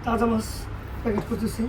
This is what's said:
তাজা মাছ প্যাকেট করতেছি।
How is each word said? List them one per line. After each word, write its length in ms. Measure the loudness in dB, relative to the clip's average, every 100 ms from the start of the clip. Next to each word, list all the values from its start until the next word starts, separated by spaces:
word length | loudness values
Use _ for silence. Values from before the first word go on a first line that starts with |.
| 2
তাজা 200 | 4 4
মাছ 160 | 4 0 -6 -6 -8 -8 -4
প্যাকেট 220 | 0 0 0
করতেছি। 340 | 0 0 0